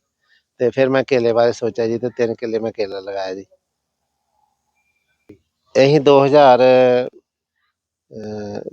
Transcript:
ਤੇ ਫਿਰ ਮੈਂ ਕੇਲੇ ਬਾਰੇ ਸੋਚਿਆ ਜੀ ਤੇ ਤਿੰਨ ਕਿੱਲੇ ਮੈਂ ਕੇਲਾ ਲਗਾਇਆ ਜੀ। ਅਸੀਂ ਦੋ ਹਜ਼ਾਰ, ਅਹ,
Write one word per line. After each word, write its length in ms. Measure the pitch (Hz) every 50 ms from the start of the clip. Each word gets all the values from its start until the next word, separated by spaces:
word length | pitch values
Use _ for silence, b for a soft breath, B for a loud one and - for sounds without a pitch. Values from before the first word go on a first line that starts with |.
| _ _ _ _ _ _ _ _ _ _ _
ਤੇ 120 | - 127 117
ਫਿਰ 200 | - 131 135 131
ਮੈਂ 140 | 135 135 127
ਕੇਲੇ 300 | - 139 123 117 117 110
ਬਾਰੇ 180 | 117 117 120
ਸੋਚਿਆ 360 | 113 - 123 113 101 120 117
ਜੀ 100 | 113 117
ਤੇ 120 | 110 120 120 -
ਤਿੰਨ 160 | - 120 113 113
ਕਿੱਲੇ 260 | - 123 113 110 110
ਮੈਂ 120 | 113 113
ਕੇਲਾ 280 | - - 104 95 98 98
ਲਗਾਇਆ 340 | 95 101 98 98 95 92 92
ਜੀ। 120 | 98 95 _ _ _ _ _ _ _ _ _ _ _ _ _ _ _ _ _ _ _ 807 _ _ _ _ _ _ _ _ _ _ _ _ _ _ _ _ - 104 _ _ _ _ _ _ _ -
ਅਸੀਂ 260 | - 135 139 151 156
ਦੋ 240 | 131 143 143 139 139
ਹਜ਼ਾਰ, 340 | 139 143 147 143 131 123 120
ਅਹ, 500 | 127 127 127 127 127 123 123 123 127 - - _ _ _ _ _ _ _ _ _ _ _ _ _ _ _ _ _ _ _ - 110 107 107 107 104 104 101 104 - - -